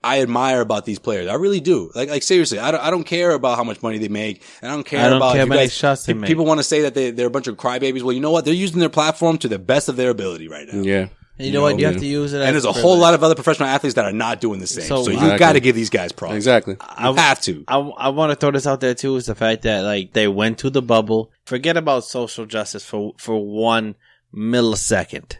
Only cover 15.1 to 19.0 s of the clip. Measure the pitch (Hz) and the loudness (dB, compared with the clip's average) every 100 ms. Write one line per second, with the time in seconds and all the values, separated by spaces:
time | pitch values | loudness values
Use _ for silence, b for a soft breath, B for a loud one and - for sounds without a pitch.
15.1 | - 156 202 170 151 127 113 113 104 90 | 2 2 6 6 6 4 2 0 -2 -4
16.1 | - 82 107 110 120 - 95 - - 123 | -8 -8 -2 4 4 2 -10 -12 -4 0
17.1 | 135 156 135 - 78 - 135 143 - 135 | 4 4 2 -2 -6 -2 -2 -2 -4 -4
18.1 | 139 156 143 147 139 143 135 131 123 | 0 0 2 0 0 -2 0 0 -2